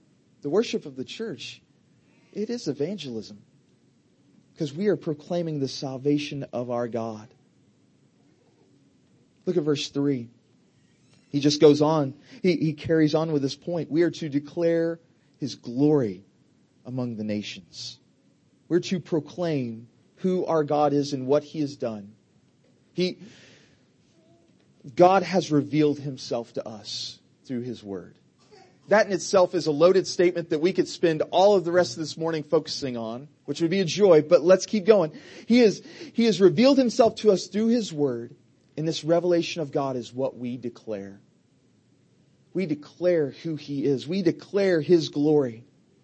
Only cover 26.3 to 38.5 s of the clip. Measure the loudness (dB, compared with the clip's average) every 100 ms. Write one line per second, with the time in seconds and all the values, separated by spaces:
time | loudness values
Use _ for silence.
26.3 | -8 -8 -10 -10 -12 -14 -12 -14 -18 _
27.3 | _ -10 -8 -8 -10 -10 -12 -14 _ _
28.3 | _ _ -20 -20 _ 0 2 2 -2 2
29.3 | 2 4 0 -2 4 6 4 2 2 2
30.3 | 0 -4 -2 0 0 -2 0 0 0 0
31.3 | 4 6 4 2 0 0 -2 -8 -6 -4
32.3 | -4 0 -2 -2 -8 -8 -6 -8 -10 -14
33.3 | _ -10 -2 0 0 0 4 8 8 8
34.3 | 4 6 4 4 0 4 4 4 -4 -20
35.3 | -8 2 6 6 2 -10 -20 -8 0 2
36.3 | 6 4 6 6 6 4 4 2 4 2
37.3 | 2 0 -2 2 0 0 -2 -2 -2 -10
38.3 | -18 _